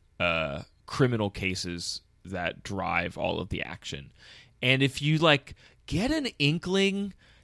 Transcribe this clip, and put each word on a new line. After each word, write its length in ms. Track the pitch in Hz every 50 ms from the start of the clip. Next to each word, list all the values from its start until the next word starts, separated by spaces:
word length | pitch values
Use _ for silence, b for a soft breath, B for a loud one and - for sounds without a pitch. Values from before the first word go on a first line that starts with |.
| _ _ _
uh, 440 | - 87 87 85 82 80 73 69 76 - - _ _ _
criminal 440 | - - - 139 123 120 110 107 101
cases 680 | - - 101 95 92 - - 87 87 87 - - - - - _ _ _ -
that 400 | 90 95 90 87 82 - - -
drive 540 | - 101 95 87 87 85 85 87 87 -
all 240 | - - 90 85 85
of 80 | 87 98
the 120 | - - -
action. 480 | 64 85 - - - - 71 67 - B B B B B B B B B _
And 200 | - 127 131 131
if 200 | 139 131 - -
you, 160 | 143 147 156
like, 380 | 156 151 156 147 139 - - b b b b b b _
get 220 | - - 160 214 269
an 180 | 311 320 277 226 - -
inkling 720 | 143 143 156 170 - 180 185 196 196 196 190 202 202 196 - b b b b b